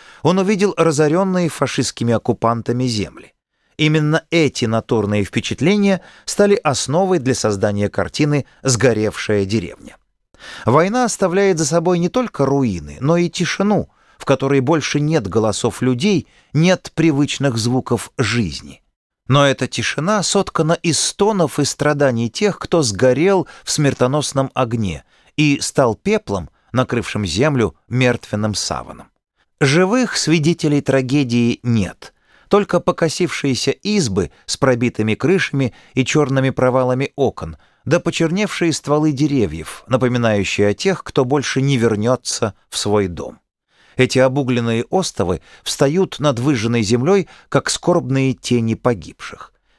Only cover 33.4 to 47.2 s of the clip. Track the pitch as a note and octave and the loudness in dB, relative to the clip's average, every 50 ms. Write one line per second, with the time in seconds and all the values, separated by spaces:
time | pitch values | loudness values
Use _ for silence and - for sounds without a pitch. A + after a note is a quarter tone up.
33.4 | - C#3 C3 A2 - C3+ B2 _ - G3 G#3+ G#3 E3 A#2 F#2+ G#2 F2+ - _ _ | -2 -2 -2 0 0 -2 -4 _ -2 -2 0 0 0 0 0 -2 -2 -4 _ _
34.4 | _ - - - - C3+ B2+ A#2+ B2 A#2+ - - A2 A2 G#2+ - - - F#3+ F#3 | _ -10 -6 0 2 2 2 2 0 -2 0 -2 -2 -2 -2 0 0 0 2 2
35.4 | - - - C#3 C3+ A#2 - - - _ - C3 C3 - - D#3 D3 C3 C3+ C3+ | 0 -2 -2 -2 -2 -2 -4 -8 -18 _ -4 -2 -2 0 2 2 2 2 2 0
36.4 | C3 C3+ - - B2+ B2+ B2 C3 B2+ B2+ B2+ B2 C#3 - - - C#3 A2+ - - | 0 0 0 2 2 2 2 2 2 0 0 -2 -2 -4 -2 0 -2 -2 -2 -4
37.4 | - E2 D#2+ - _ _ _ _ - A#2 C#3+ F3 F3 E3+ D#3 - E3+ D#3+ E3 G3 | -12 -14 -14 -16 _ _ _ _ -4 0 0 0 0 0 -2 0 0 0 0 0
38.4 | G#3+ F#3 - - F3 E3+ C#3+ - - C#3 D3 D3+ D#3 D#3 D3 B2 D3 C3+ C#3+ C3+ | -2 -2 -2 -2 0 0 0 -2 -2 0 0 2 2 2 0 2 0 0 2 2
39.4 | G#2+ E2+ D2+ E2 D#2+ - - - - - B2 B2+ B2+ B2 B2 B2 A#2+ A2+ G#2+ G2+ | 0 0 -2 -6 -10 -12 -14 -14 -8 -2 0 0 2 2 0 2 2 2 2 2
40.4 | F#2+ - - - G#2 G2+ G#2 - - F#3+ F#3 - - - - - C3 B2 C#3 D3+ | 0 -2 0 0 2 2 0 0 0 -2 -2 -2 -4 -4 -2 0 0 2 0 -2
41.4 | B2 - - C#3 C3 C#3 C#3 B2 A2+ A#2 A2 G2+ G#2 A#2+ C3 B2 - - - - | -2 -2 -2 -2 0 0 0 2 2 2 0 0 0 0 -2 -2 -2 -6 -6 -4
42.4 | - G#2+ - _ _ - - - - G#2 G2+ G#2 G2+ F#2 F2 D#2 - - - - | -4 -4 -6 _ _ -12 -8 -6 -2 0 2 2 0 0 -4 -8 -12 -14 -14 -18
43.4 | _ _ _ _ _ _ _ _ _ _ - - B2+ B2 - C3 C3 C3+ B2+ C#3+ | _ _ _ _ _ _ _ _ _ _ -2 0 0 2 2 2 2 2 2 0
44.4 | C#3 B2 B2+ A#2+ A#2 A#2 A2+ A2+ A#2 - - F#3+ F#3 - - - F#2+ F2 F2+ D#2 | -2 0 -2 -2 0 -2 -2 -2 -2 -2 -2 -2 -2 -2 -4 -4 -2 -2 -2 -4
45.4 | _ - - - - - - - D3 C#3 D3+ F#3 F#3+ - - - C3+ D3+ C3 A2+ | _ -14 -20 -14 -10 -8 -2 0 0 2 2 0 -2 -2 -2 -2 -2 0 0 0
46.4 | A#2+ D3 D3 A#2 G2+ A#2 A#2 A#2+ A2 F#2+ A#2 B2 B2+ D#3+ G3 G3+ | 0 0 0 0 0 0 0 0 0 2 0 0 2 2 2 0